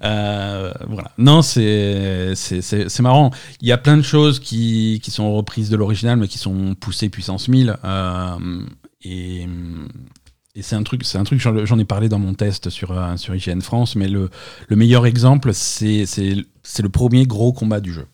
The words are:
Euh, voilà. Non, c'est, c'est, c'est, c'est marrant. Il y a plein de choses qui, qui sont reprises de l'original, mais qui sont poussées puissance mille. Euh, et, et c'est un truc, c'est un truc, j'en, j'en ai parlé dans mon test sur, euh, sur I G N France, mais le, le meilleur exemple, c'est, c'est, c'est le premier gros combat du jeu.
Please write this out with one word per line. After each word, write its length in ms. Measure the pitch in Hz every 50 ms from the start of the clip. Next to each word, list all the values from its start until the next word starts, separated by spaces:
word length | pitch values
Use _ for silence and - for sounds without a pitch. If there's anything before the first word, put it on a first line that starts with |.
| 90
Euh, 680 | 104 107 107 104 104 104 101 98 101 101 98 98 90 - - - -
voilà. 240 | 110 101 - - _ -
Non, 240 | 117 135 147 165
c'est, 920 | 156 - - 123 113 107 107 104 101 101 101 98 98 98 95 90 90 92 95
c'est, 260 | 92 - - 95 90
c'est, 280 | 90 - - 104 98 87
c'est 140 | - - 123
marrant. 280 | 123 127 143 151 127 131 - - - - _
Il 60 | - 120
y 40 |
a 60 | 120 123
plein 200 | - 143 151 151
de 40 |
choses 380 | 147 - - 151 151 151 139 131
qui, 600 | - - 117 113 117 113 113 113 110 110 110 107 -
qui 80 | -
sont 220 | - - 107 107 104
reprises 340 | 107 104 - - - 110 104
de 60 | 110
l'original, 420 | 110 107 101 107 92 104 120 120 120
mais 100 | 107 95
qui 100 | - -
sont 380 | - 95 95 95 95 95 95
poussées 340 | - - - 92 - 110 104
puissance 380 | - - 87 - 92 95 - -
mille. 300 | 127 131 127 117 104 - -
Euh, 760 | 92 95 95 95 92 90 90 90 92 90 87 90 90 87 90 - - - _ _ - _ _ -
et, 440 | 95 92 92 90 90 92 90 87 87 87 85 87 85 85 80 73 - - - 65 - _ _ _ - _ _ _ _ _
et 60 | 104
c'est 140 | 101 - -
un 80 | 107 107
truc, 200 | - - 127 123
c'est 140 | - - 95
un 60 | 101
truc, 160 | - 143 131
j'en, 260 | - 123 110 110 107
j'en 140 | 104 120 110
ai 60 | -
parlé 240 | - 104 98 107 110
dans 100 | 107 101
mon 140 | 101 95 95
test 360 | - 104 104 98 - - 87
sur, 220 | 85 - - 90
euh, 260 | 90 90 90 87 87 87
sur 180 | - - 92
I 40 | 92
G 120 | 92 92
N 100 | 87 92
France, 340 | 92 - - 117 120 117 -
mais 120 | 107 98 95
le, 220 | 98 101 95 92 - - - - - - - _
le 80 | 110
meilleur 300 | 104 113 117 123 123 120
exemple, 480 | 120 117 120 117 127 135 143 131 139 101
c'est, 520 | - - - - - 110 107 107 104 104
c'est, 300 | 95 - - 98 98 98 101 - _ _ _ _
c'est 200 | - - - 107
le 60 | 101
premier 360 | 98 - 127 120 117 127 131
gros 280 | 131 113 101 113 120 123
combat 260 | - 113 107 107 104
du 140 | 101 92 85
jeu. 140 | 80 69 -